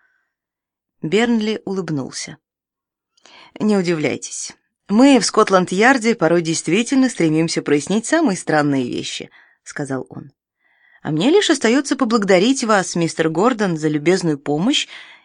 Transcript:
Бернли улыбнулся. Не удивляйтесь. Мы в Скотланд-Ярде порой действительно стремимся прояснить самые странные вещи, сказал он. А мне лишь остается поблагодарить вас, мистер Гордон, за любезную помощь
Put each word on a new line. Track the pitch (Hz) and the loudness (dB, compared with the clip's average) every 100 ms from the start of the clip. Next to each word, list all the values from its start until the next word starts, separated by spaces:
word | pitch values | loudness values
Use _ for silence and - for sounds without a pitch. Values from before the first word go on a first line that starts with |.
| _ _ _ _ _ _ _ _ _ _ | _ _ _ _ _ _ _ _ _ _
Бернли | 160 196 233 233 214 214 | -2 0 2 0 -2 -4
улыбнулся. | - 190 165 147 127 - - - _ _ _ _ _ _ _ _ _ - - - | -6 -6 -4 -6 -6 -12 -14 -16 _ _ _ _ _ _ _ _ _ -20 -20 -4
Не | 214 202 | 0 2
удивляйтесь. | 175 165 139 113 - - - - _ _ - | 0 0 -2 -4 -8 -12 -14 -18 _ _ -2
Мы | 208 277 262 | 4 6 6
в | - | 4
Скотланд-Ярде | - 214 190 175 180 233 262 220 226 | 0 2 2 2 2 2 2 0 0
порой | 160 175 | 2 2
действительно | 165 160 - 185 233 262 254 | 0 -4 -2 -2 0 0 0
стремимся | - 165 156 165 - | 0 0 0 0 -2
прояснить | 151 147 - 202 - | 0 0 0 -4 0
самые | 320 294 185 | 0 2 0
странные | - 151 147 139 127 | 0 0 2 0 -2
вещи, | - 139 - - - _ _ | -6 -8 -10 -14 -18 _ _
сказал | - - 139 131 - | -16 -12 -8 -8 -10
он. | - 139 _ _ _ _ _ _ _ | -16 -20 _ _ _ _ _ _ _
А | - | -6
мне | 151 220 | 0 2
лишь | 392 403 | 2 2
остается | - 220 262 269 - | 0 2 0 0 -2
поблагодарить | 233 233 190 185 226 269 | 0 0 2 4 4 0
вас, | 226 208 175 175 | 0 0 0 -2
мистер | 165 - 160 | -2 -2 -2
Гордон, | 160 226 226 202 160 | 0 0 0 -2 -2
за | 156 | -2
любезную | 151 151 185 170 143 | 0 0 0 0 -2
помощь | - 147 214 302 - - - - | -2 -2 0 -2 -4 -12 -20 -20